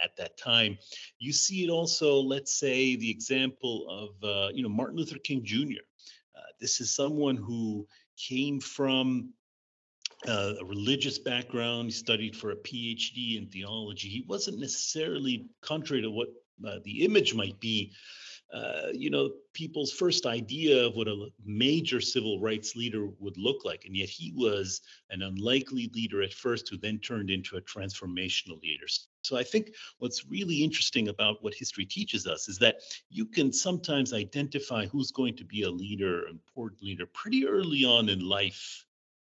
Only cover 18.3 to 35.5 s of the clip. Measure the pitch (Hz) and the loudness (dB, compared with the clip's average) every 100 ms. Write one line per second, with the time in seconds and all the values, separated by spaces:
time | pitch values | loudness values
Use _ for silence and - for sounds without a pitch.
18.3 | - - - 113 80 - - 151 143 139 | -18 -14 -8 -6 -4 -4 -2 0 2 2
19.3 | - - - 156 151 135 - 180 160 127 | -2 -12 -10 -6 -2 -2 2 2 2 2
20.3 | 117 107 139 160 131 120 107 110 101 104 | -2 -2 0 6 8 6 2 0 -2 -6
21.3 | - 104 104 127 160 117 123 - 127 110 | -12 -4 2 4 4 4 0 2 0 0
22.3 | 98 110 110 110 117 120 107 101 - 101 | 0 0 -2 -4 -6 -4 -2 -4 -6 -10
23.3 | 87 110 139 95 82 95 98 92 - 165 | -2 0 0 -4 -6 -6 -4 -4 -6 -8
24.3 | 156 113 101 95 - - - _ 92 95 | 0 2 2 0 -6 -10 -20 _ -8 -6
25.3 | 95 110 135 131 131 117 120 110 101 95 | -2 2 2 2 -4 -4 -4 -2 0 -2
26.3 | - 123 117 - 101 104 107 - 113 98 | -2 -2 -2 -4 -6 -4 -4 -4 -4 -2
27.3 | 95 92 95 - 104 98 98 92 87 92 | -2 -2 -8 -8 -8 -8 -6 -6 -4 -2
28.3 | - 95 80 80 71 73 - - _ - | -2 -4 -6 -6 -6 -4 -4 -4 _ -2
29.3 | 127 127 220 214 - - - 123 - - | -2 2 0 0 -8 -18 -8 -6 -4 -4
30.3 | 196 190 147 156 156 - 123 104 98 107 | -4 0 2 2 2 2 2 0 2 0
31.3 | 107 107 - 123 - 95 - 214 101 90 | 2 -4 -4 -6 -4 -4 -4 -2 -2 -2
32.3 | 76 - 95 117 - - - - - 110 | -4 -4 4 4 4 -4 -16 -8 -4 0
33.3 | - 135 - 190 180 175 143 123 117 104 | 4 4 4 2 0 2 2 2 0 -2
34.3 | 143 143 143 - 117 98 143 127 - 123 | -2 -2 -4 -2 0 0 0 0 0 -2
35.3 | 113 87 | -2 -6